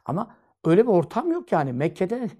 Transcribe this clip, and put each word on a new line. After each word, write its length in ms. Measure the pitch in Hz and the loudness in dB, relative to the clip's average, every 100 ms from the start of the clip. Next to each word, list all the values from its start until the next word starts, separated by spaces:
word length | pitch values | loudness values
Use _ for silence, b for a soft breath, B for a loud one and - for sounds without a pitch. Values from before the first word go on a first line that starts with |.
| - | -8
Ama 300 | 170 240 b b b 165 | -6 -6 b b b 2
öyle 180 | 185 | 4
bir 80 | 247 | 4
ortam 400 | 180 143 226 339 | 4 2 -4 -4
yok 200 | 349 - | -4 -2
yani. 220 | 170 139 | -2 -2
Mekke'de 560 | 123 165 170 185 240 214 | -2 -4 -2 -4 -4 -8